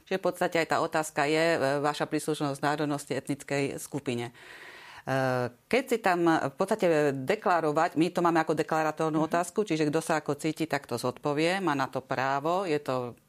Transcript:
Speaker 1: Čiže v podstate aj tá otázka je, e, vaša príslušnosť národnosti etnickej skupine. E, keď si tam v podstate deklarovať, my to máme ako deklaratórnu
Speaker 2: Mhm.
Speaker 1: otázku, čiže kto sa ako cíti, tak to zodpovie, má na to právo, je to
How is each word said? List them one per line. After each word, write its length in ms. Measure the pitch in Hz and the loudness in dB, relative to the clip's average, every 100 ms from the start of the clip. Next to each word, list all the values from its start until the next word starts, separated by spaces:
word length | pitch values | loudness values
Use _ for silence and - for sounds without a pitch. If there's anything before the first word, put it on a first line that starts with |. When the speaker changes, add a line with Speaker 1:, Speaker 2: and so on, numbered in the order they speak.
| - | -6
Speaker 1:
Čiže 80 | 190 | -2
v 80 | |
podstate 320 | 180 175 175 170 | -2 0 0 0
aj 160 | 156 | 2
tá 40 | 135 | 0
otázka 480 | 165 160 156 - 147 | 0 0 -2 0 2
je, 160 | 156 165 | 4 4
e, 40 | 151 135 143 | 2 2 2
vaša 240 | 147 151 151 | 0 -2 -2
príslušnosť 560 | 151 - 151 143 139 | -2 -2 -2 -2 -2
národnosti 480 | 147 151 147 143 - | 0 0 0 -2 -4
etnickej 640 | 135 - 139 - 143 139 - | -6 -4 -6 -4 -2 -2 -6
skupine. 560 | - 143 - 120 120 | -8 -8 -4 -4 -6
E, 1200 | - - - - - - - - 131 131 127 120 - - | -12 -20 -20 -20 -20 -20 -12 -4 0 0 0 -2 -6 0
keď 140 | 240 | 0
si 120 | 269 233 | 2 0
tam 240 | 196 175 | 2 4
v 300 | 170 160 135 - | 4 4 0 -2
podstate 560 | 190 220 175 151 147 | -2 2 4 4 4
deklarovať, 800 | 139 131 208 202 170 156 151 175 | 0 -2 0 2 2 2 2 2
my 160 | 143 170 | 2 0
to 160 | 175 | 2
máme 160 | 175 165 | 2 2
ako 160 | 160 160 | 2 0
deklaratórnu 640 | - 160 156 156 160 156 | 0 0 0 0 0 0
Speaker 2:
Mhm. 60 | 156 | 0
Speaker 1:
otázku, 320 | 170 175 - | 0 -2 -2
čiže 240 | 208 160 | 0 0
kto 160 | 151 156 | 2 0
sa 160 | - 156 | 0 -2
ako 160 | - | -2
cíti, 320 | 143 160 151 | -2 -2 -2
tak 240 | 156 143 - | -2 -4 -4
to 80 | 120 | -4
zodpovie, 640 | 123 - 147 147 165 196 | -4 -2 -2 0 0 0
má 160 | 175 139 | 0 0
na 80 | |
to 160 | 131 131 | -2 -4
právo, 640 | - 127 135 139 156 180 | -6 -2 -2 0 0 0
je 160 | 190 147 | 0 -2
to 320 | 143 127 123 117 | -2 -4 -4 -10